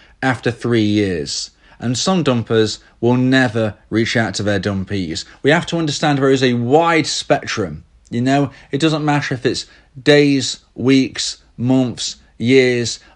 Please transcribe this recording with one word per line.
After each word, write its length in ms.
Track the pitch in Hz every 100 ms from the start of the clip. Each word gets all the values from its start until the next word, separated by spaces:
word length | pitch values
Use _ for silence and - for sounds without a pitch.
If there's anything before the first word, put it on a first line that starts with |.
| - -
after 300 | 135 120 131
three 320 | 113 120 117
years. 720 | 104 104 98 85 71 - - _ _ -
And 180 | 117 127
some 280 | - 185
dumpers 560 | 135 120 110 113 107 - _ -
will 140 | 120
never 600 | 123 127 131 123 113 110 - -
reach 260 | 107 110 120
out 180 | 107
to 80 | 95
their 160 | 104 101
dumpees. 680 | 101 98 92 101 82 - - -
We 120 | 135
have 120 | 165 -
to 120 | 170
understand 400 | 156 143 156 139
there 120 | 135
is 120 | 135
a 120 | 131
wide 520 | 120 120 151 170 165 156
spectrum. 800 | - - 143 - - 90 78 - _ -
You 120 | 120
know, 280 | 127 139 143 - -
it 80 | 139
doesn't 240 | 156 156
matter 300 | 151 143 143
if 120 | 127 123
it's 200 | - - - _ 135
days, 600 | 143 147 143 139 120 - _
weeks, 680 | - 120 135 127 - - - _ -
months, 600 | 123 131 127 82 - - _ -
years. 600 | 117 135 127 120 117 - -